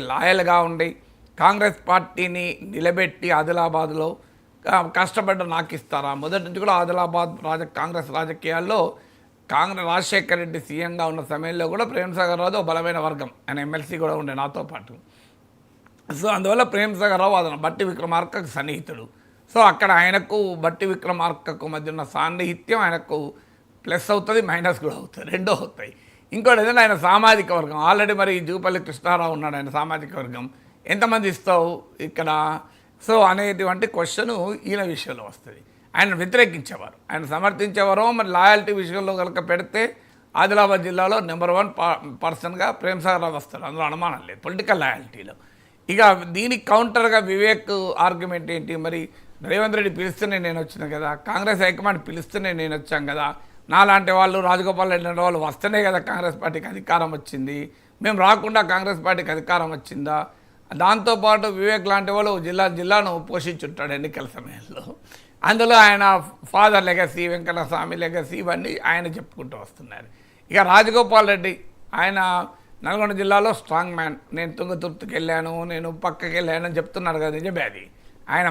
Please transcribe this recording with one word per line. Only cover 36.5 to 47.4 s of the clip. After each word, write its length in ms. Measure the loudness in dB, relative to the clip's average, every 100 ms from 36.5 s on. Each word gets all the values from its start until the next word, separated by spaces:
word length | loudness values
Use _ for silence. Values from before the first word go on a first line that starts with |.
| 0 -12 -14 -16 -16 -8
ఆయన 120 | -8 -4
సమర్థించేవారో 720 | -2 -2 0 -4 0 2 2 2 0
మరి 120 | 0 4
లాయల్టీ 380 | 6 6 2 -4
విషయంలో 320 | -4 -4 -4 -4
కనుక 180 | -4 -4 -2
పెడితే 320 | -2 -2 -2 -4 -6 _ _ _ 0
ఆదిలాబాద్ 480 | 2 4 4 2 0
జిల్లాలో 300 | 0 0 0 -2
నెంబర్ 240 | -4 0 0
వన్ 120 | 0 -2
ప-, 180 | -2 -2 -6 -6
పర్సన్గా 440 | -6 -6 -8 -4 -4 -2
ప్రేమ్ 200 | -4 -2 0
సాగర్ 180 | 0 -2
రావు 100 | -6
వస్తారు, 240 | -12 -14 -10
అందులో 160 | -6 -6
అనుమానం 320 | -4 -6 -6 -12
లేదు 100 | -14 -10
పొలిటికల్ 340 | -6 -2 0
లాయల్టీలో. 520 | 0 -4 -10 -18 -20 -20 _ _ _ _ -2
ఇక 180 | 6 8 6 0 -4
దీనికి 260 | -2 -2 2
కౌంటర్గా 480 | 2 4 2 4 4 2
వివేక్ 420 | 2